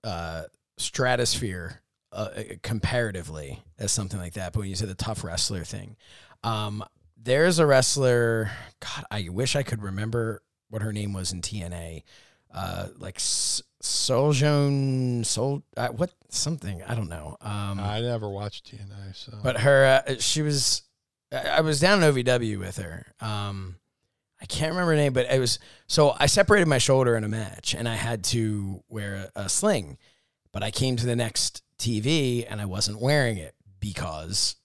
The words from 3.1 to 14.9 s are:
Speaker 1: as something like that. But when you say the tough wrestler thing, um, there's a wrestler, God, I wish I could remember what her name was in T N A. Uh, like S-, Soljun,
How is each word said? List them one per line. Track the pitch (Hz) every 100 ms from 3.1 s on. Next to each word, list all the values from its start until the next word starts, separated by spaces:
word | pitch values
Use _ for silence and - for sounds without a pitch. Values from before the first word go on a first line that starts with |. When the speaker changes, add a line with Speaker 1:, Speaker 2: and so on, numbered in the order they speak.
| 92 76 78 71 67 - _
Speaker 1:
as | 101
something | - 95 95
like | 87
that. | 98 90
But | 107
when | 98
you | 95
say | 107
the | 92
tough | - 107 -
wrestler | - - 95 -
thing, | 98 98 107 - - - -
um, | 113 110 107 107 - _ _ _
there's | 113 131 170 170
a | 151
wrestler, | 135 131 143 131 120 117 113 110 - - _
God, | - - -
I | 104 87
wish | 90 131 147
I |
could | 135 113
remember | 101 95 107 120 113 104 _ _ _
what | 110
her | 107
name | 104 104
was | 98 90
in | 90
T | - 104
N | 85
A. | 87 82 80 - - _ _ _
Uh, | - 92 90 92 -
like | 87 -
S-, | - - - - - _
Soljun, | - - - 123 147 139 147 147 143 139 135